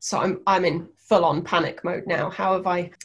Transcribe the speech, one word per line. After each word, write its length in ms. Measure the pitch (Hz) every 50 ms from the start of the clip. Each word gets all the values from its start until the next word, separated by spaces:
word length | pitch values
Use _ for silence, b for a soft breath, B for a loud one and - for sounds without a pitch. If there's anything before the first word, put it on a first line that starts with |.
So 180 | - - 208 -
I'm, 220 | - 190 - - - 196
I'm 160 | 190 180 180
in 240 | - - 170 170 - _
full 280 | _ _ - 220 185 170
on 180 | 160 147 156
panic 420 | 175 - 185 170 156 - - - -
mode 220 | 170 180 - - -
now. 200 | 170 147 151 170
How 240 | - - 190 190 190
have 120 | 180 185
I, 240 | 185 180 175 175 175 - _